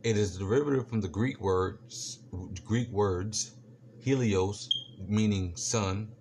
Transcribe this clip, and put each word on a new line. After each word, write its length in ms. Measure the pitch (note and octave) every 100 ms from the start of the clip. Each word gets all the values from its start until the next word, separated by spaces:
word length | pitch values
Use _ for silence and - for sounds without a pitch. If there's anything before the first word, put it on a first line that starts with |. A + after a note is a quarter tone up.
It 140 | A2+ G#2
is 220 | G2+ F2+
derivative 500 | G2 B2 D3 C3 A#2+
from 140 | A#2
the 60 | F#2+
Greek 300 | F2+ B2+ -
words, 800 | G2 F#2 F#2 - - - - - - F2+ F2+ -
Greek 240 | - A2+ A#2+
words, 680 | G2 G2+ F2+ G#2 G#2+ - - - - - -
helios, 720 | C3 C3+ A#2 F#2+ F#2+ G#2 - - - - F#2+
meaning 480 | G#2+ G#2+ G2+ F2+ E2+
sun 520 | - A#2 G2 F#2+ A2 -